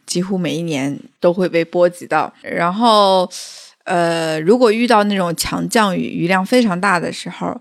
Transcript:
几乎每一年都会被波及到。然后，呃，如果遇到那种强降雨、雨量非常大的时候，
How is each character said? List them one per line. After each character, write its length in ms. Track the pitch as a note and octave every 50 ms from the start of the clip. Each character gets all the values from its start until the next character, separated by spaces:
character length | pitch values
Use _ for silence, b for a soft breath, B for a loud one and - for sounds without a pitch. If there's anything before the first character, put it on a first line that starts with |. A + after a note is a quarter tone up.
| _
几 160 | - - E3+
乎 160 | F3+ F#3 G3+ F#3
每 180 | F3+ D#3 -
一 60 | D#3
年 380 | E3+ E3+ D#3 C3+ C3+ C#3+ C#3+ - - - _ _
都 140 | - F3 E3+
会 160 | G3+ F#3 E3+
被 160 | - E3 E3
波 240 | D#3+ - F3 F3 F3
及 160 | E3+ - C3+
到。 260 | - - D#3 - - - _ -
然 280 | - - - E3+ E3+
后， 560 | F#3 G#3 A#3 A#3+ A3 G#3 G3+ G3 F#3+ F#3 F3+ F3+ B B B B B B B B B B -
呃， 540 | - F#3 F3 E3+ E3+ E3+ E3 E3 D#3+ D#3+ D#3
如 180 | D#3 E3 A3 B3+
果 120 | B3+ A3+
遇 140 | G#3 A3+ A#3+
到 180 | A#3 A#3+ G#3 G#3
那 120 | G#3 G#3 F#3+
种 180 | F#3 F3 E3
强 320 | E3 - - - F3 E3+ F3
降 300 | - A#3+ G#3+ G3+ F3+ F3
雨、 260 | E3 - - - E3
雨 40 | E3+
量 180 | F#3+ F#3 F#3
非 160 | G3 - B3+
常 180 | A#3+ G#3+ F3 F3
大 200 | F#3 G3+ F#3+ F3
的 120 | E3 E3+
时 160 | F3 - - F3
候， 280 | F3 - - - - A#3+